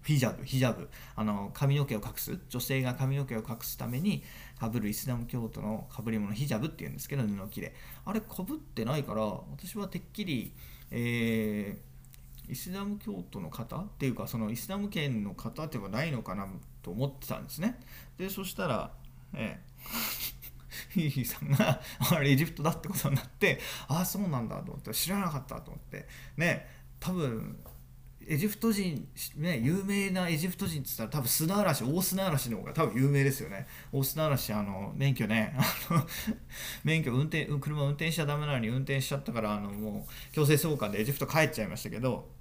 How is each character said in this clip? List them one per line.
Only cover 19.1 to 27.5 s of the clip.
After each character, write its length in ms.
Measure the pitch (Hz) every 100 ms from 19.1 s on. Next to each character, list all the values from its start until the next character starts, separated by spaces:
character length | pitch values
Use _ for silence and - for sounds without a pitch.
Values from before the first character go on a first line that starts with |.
| - -
え 260 | - 107 -
え。 120 | - - - 226 220 - - - - - - - -
<laughs> 20 |
ヒ 80 | -
ー 80 | 151
ヒ 120 | 139
ー 40 | 117
さ 200 | - 143
ん 60 |
が、 300 | 139 202 147 - - -
あ 80 | 170
れ、 120 | 139
エ 40 | 139
ジ 100 | 165
プ 80 |
ト 100 | -
だ 80 | 151
っ 100 | 151
て 60 | -
こ 100 | 196
と 120 | 143
に 60 | 135
な 60 |
っ 60 | -
て、 320 | - 190 - - - -
あ、 160 | 156
そ 160 | 180 190
う 80 | 190
な 120 | 135
ん 80 | 113
だ 140 | 92
と 80 | -
思 100 | -
っ 20 |
て、 100 | -
知 160 | 110 156
ら 100 | 202
な 100 | 185
か 100 | 147
っ 60 | -
た 160 | 120
と 100 | -
思 80 | -
っ 40 | -
て。 180 | - - - - -
ね、 300 | 165 139 - - - -
多 120 | -
分、 520 | 180 143 113 -